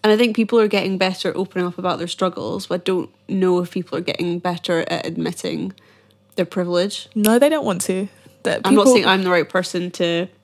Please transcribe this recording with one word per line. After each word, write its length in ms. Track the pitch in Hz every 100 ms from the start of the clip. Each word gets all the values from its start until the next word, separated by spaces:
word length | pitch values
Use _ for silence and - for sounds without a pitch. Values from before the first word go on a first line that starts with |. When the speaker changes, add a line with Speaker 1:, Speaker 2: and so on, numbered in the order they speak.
Speaker 1:
And 80 | 214
I 60 | 214
think 180 | 240 208
people 240 | 214 233
are 80 | 214
getting 300 | 202 185 190
better 320 | 185 185 185
at 60 | -
opening 320 | 190 185 180
up 100 | 175
about 220 | 180 -
their 80 | 131
struggles, 580 | - 190 - 110 196 -
but 160 | 180
I 20 |
don't 260 | 185 185 - _ -
know 300 | 190 185 180
if 100 | 175
people 260 | 190 170 -
are 60 |
getting 380 | 175 - 175 175
better 460 | 180 170 - 165 -
at 160 | 170 -
admitting 680 | 165 165 170 175 165 185 - _ _ _ _ _ -
their 100 | 175
privilege. 600 | 190 175 175 196 - -
Speaker 2:
No, 240 | 220 208 233
they 100 | 285
don't 160 | 311
want 180 | 220 180
to. 260 | - 190 202 - - _
That 200 | - 170 190
Speaker 1:
I'm 80 |
not 120 | 208 262
Speaker 2:
people 80 | 240
Speaker 1:
saying 100 | 185
I'm 180 | 190
the 60 | 185
right 180 | 175 143
person 440 | 185 180 180 180 -
to 260 | 170 170 185 _